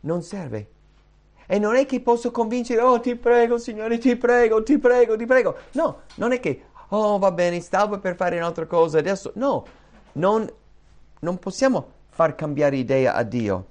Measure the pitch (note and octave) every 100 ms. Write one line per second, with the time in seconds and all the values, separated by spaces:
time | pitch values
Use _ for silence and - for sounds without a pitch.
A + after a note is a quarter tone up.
0 | D3+ F3 E3+ G3 B2 A2 G2+ _ _ _
1 | _ _ _ _ - F#3+ G#3 A#3+ C4+ B3+
2 | A#3+ A#3 A#3+ A#3+ A3 B3 A#3+ A3+ B3+ A#3+
3 | A#3+ A#3+ A#3+ A#3+ A#3 A#3+ A#3 G#3+ A3 A#3
4 | B3 A#3+ A#3+ A#3+ A3+ A3 A3 D4 B3+ B3
5 | A3+ A3 A#3 C4 F#3+ - - C4 E4 -
6 | - - A#3 B3 G3 B2+ - - - G#3
7 | G#3+ G3+ F#3+ E3+ F3 F3 - F#3+ G#3 G3+
8 | F#3+ F3 F3+ E3+ E3+ E3 D#3+ E3+ E3 D#3
9 | D3+ F#3+ - - C#4 D#3+ - - _ -
10 | _ - F#3 A3 A3 - _ - _ -
11 | - - D#3+ F3+ - - C4+ G3+ - _
12 | _ - D#3+ - D#3 C#3+ D3 C3+ A#2+ C3+
13 | B2+ - A2+ A#2+ G#2+ F#2 F#2